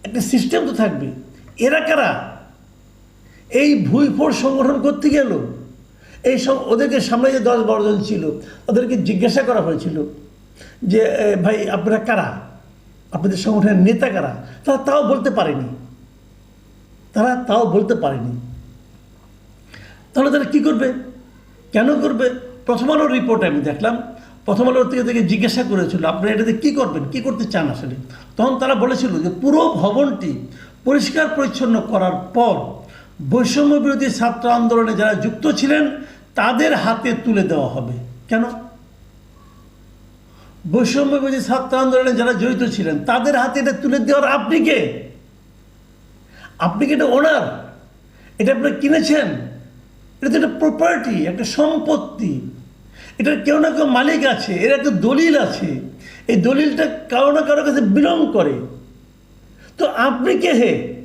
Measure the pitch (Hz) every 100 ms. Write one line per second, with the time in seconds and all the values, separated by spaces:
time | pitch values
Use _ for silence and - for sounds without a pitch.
0 | - 233 - 247 - 330 - - 214 143
1 | 135 - - - - - 240 311 311 311
2 | 214 139 - - - - - - - -
3 | - _ - - - 254 294 285 143 214
4 | 285 - 302 - 254 269 262 277 285 -
5 | 302 285 254 160 120 - - - - -
6 | - - 247 262 269 269 - 226 277 262
7 | - 233 262 269 220 240 214 220 208 208
8 | - 202 156 - - - - 214 247 247
9 | 165 185 233 277 240 220 165 160 180 156
10 | 147 - - - - - - - 214 214
11 | 220 - 208 190 175 214 190 196 180 220
12 | 233 214 131 - - - - - - -
13 | - 165 190 185 220 208 202 190 190 233
14 | 254 190 143 120 - - - 269 269 285
15 | 285 269 262 208 165 135 120 - - -
16 | - - - - - - - - - -
17 | - 220 240 247 247 214 220 185 214 -
18 | 143 131 120 123 - - - - - -
19 | _ - - - - - - - - -
20 | - 254 277 285 269 302 302 226 262 -
21 | - - - - - - - 214 247 294
22 | 294 226 254 254 - - - 240 262 302
23 | 302 254 247 220 180 147 143 135 226 233
24 | - - - - - 196 247 254 254 254
25 | 240 233 180 202 226 226 247 196 170 175
26 | 160 160 202 214 226 226 302 277 247 160
27 | 139 262 262 214 220 185 151 123 139 127
28 | - - - - 240 254 254 247 247 262
29 | 254 165 170 - 269 311 330 170 185 220
30 | 285 214 180 120 - - - - 247 285
31 | 196 294 311 311 269 - 247 226 - 202
32 | 185 - - 240 233 185 - - - -
33 | - - 139 233 233 285 285 294 277 277
34 | 269 - 233 233 240 240 226 233 226 196
35 | 214 202 226 - 311 - 277 302 294 -
36 | - - - - 220 247 311 254 170 226
37 | 247 214 240 208 156 160 127 135 117 123
38 | - - - 226 226 - - - - -
39 | - - - - - - - - - -
40 | - - - - - - 165 196 233 277
41 | 277 285 269 262 - 262 262 262 262 254
42 | 254 233 240 214 226 208 233 - 160 151
43 | - 240 240 269 262 277 262 - 277 269
44 | 220 285 269 277 - 320 311 269 - -
45 | - - - - - - - - - -
46 | - - - - - - 170 202 277 294
47 | - 254 311 285 170 - - - - -
48 | - - - - 214 254 285 - 277 311
49 | - 302 214 131 120 - - - - -
50 | - - 185 302 - - 311 - 339 349
51 | 262 190 156 190 233 - 302 320 302 302
52 | - - 196 131 - - - - - -
53 | - - 226 302 285 302 311 311 285 247
54 | 285 320 269 233 - 175 220 277 285 190
55 | 202 269 330 294 208 - 180 127 - -
56 | - - - 226 226 277 302 262 311 -
57 | - 240 277 294 294 294 294 269 208 233
58 | 294 330 302 208 156 123 - - - -
59 | - _ _ - - - - - 349 -
60 | 254 247 269 370 349 247 233 156 - -